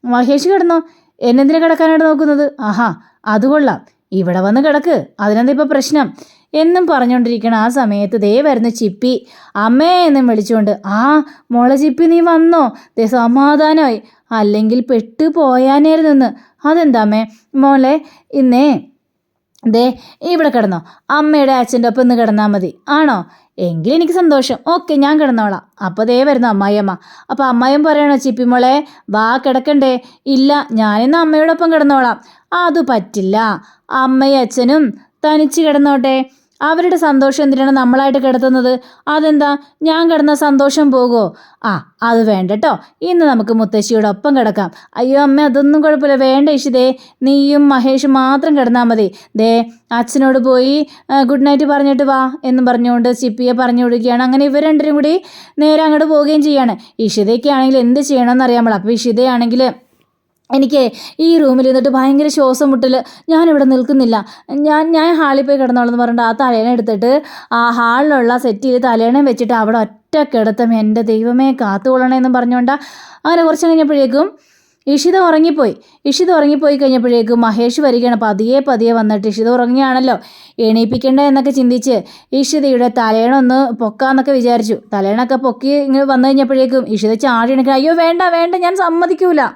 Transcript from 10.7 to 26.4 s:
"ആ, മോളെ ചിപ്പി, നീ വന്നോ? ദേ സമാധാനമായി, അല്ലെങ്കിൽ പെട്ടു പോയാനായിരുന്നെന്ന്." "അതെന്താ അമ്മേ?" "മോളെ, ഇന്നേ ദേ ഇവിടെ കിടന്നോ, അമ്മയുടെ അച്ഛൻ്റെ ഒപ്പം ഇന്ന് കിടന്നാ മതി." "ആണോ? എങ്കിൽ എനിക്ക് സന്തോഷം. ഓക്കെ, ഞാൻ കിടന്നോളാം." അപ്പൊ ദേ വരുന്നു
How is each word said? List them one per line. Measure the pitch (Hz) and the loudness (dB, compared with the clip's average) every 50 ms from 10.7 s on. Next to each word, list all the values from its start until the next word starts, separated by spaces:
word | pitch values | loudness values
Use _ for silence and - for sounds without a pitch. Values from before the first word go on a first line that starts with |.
| 208 - - | -2 -4 -6
"ആ, | 196 202 214 240 269 302 302 294 - - _ _ _ | -6 -2 0 0 2 2 0 0 -2 -12 _ _ _
മോളെ | 240 240 240 247 269 | -2 0 0 2 0
ചിപ്പി, | 269 294 311 254 - 339 | 0 0 -2 0 0 2
നീ | 320 330 339 | 2 2 2
വന്നോ? | 330 339 330 320 330 330 339 330 285 226 - - - _ _ | 2 2 2 2 2 2 2 2 0 -2 -4 -10 -20 _ _
ദേ | - 226 | -4 -2
സമാധാനമായി, | 214 240 247 233 233 240 269 277 285 294 294 311 302 311 320 311 262 226 214 - _ _ _ _ _ | 0 0 0 0 0 2 2 2 2 2 2 2 2 2 2 2 0 -2 -4 -8 _ _ _ _ _
അല്ലെങ്കിൽ | 240 220 214 208 208 214 214 220 233 254 | -4 -2 0 0 0 0 0 0 0 -2
പെട്ടു | 240 247 262 233 214 226 - _ 311 330 320 | 0 0 -2 -2 -2 -6 -6 _ -2 -2 0
പോയാനായിരുന്നെന്ന്." | 339 311 269 254 254 262 269 269 294 294 311 311 320 320 311 294 269 262 220 - - - _ _ _ - | 0 0 2 2 2 2 2 2 4 4 4 2 2 2 2 2 2 2 0 -2 -8 -20 _ _ _ -2
"അതെന്താ | 285 320 339 330 294 247 233 | 0 0 2 2 2 2 2
അമ്മേ?" | 214 214 208 214 220 220 - _ _ _ - | 0 0 0 -2 -4 -6 -10 _ _ _ -2
"മോളെ, | 269 262 277 277 269 262 262 294 311 302 - - _ _ _ | 0 2 2 4 4 2 2 0 -2 -4 -10 -20 _ _ _
ഇന്നേ | - 277 262 254 247 247 269 302 262 170 - - _ _ _ _ _ _ _ _ _ _ _ _ _ _ - | -2 0 0 2 2 2 2 2 0 -2 -6 -12 _ _ _ _ _ _ _ _ _ _ _ _ _ _ -4
ദേ | 233 214 233 240 247 240 - - - - _ | 0 0 2 0 0 -2 -6 -14 -20 -20 _
ഇവിടെ | - 330 349 320 320 294 | -6 -4 -2 0 0 0
കിടന്നോ, | 254 240 214 196 185 165 165 - - _ _ _ | 0 0 -2 -2 -2 -6 -8 -14 -20 _ _ _
അമ്മയുടെ | 277 294 302 302 302 302 277 262 269 | -2 0 0 2 2 2 2 2 2
അച്ഛൻ്റെ | 254 240 226 254 240 233 | 0 -2 -2 -2 -2 -2
ഒപ്പം | 240 233 262 | -2 0 0
ഇന്ന് | 254 247 247 | 0 2 2
കിടന്നാ | 233 233 214 208 208 214 | 0 0 0 0 0 0
മതി." | 208 202 202 185 170 - _ _ - | 0 0 -2 -4 -6 -10 _ _ -4
"ആണോ? | 285 302 311 294 240 190 170 - _ _ _ _ _ | -2 0 0 0 0 -2 -6 -12 _ _ _ _ _
എങ്കിൽ | - 185 175 165 165 156 214 285 | -8 -6 -6 -6 -4 -4 -2 0
എനിക്ക് | 330 349 311 339 | 0 0 0 0
സന്തോഷം. | 370 359 320 294 269 254 - 254 - _ | 0 2 2 2 0 0 -2 -6 -6 _
ഓക്കെ, | - 339 349 349 - 311 | -4 -4 -4 -2 -2 -2
ഞാൻ | 277 277 277 302 302 | 0 0 2 2 0
കിടന്നോളാം." | 302 269 240 226 214 208 196 170 _ _ _ _ 202 | 0 0 0 0 -2 -2 -4 -6 _ _ _ _ -10
അപ്പൊ | 185 185 202 220 | -8 -4 -4 -2
ദേ | 220 247 247 269 | 0 0 0 2
വരുന്നു | 294 277 254 | 0 0 0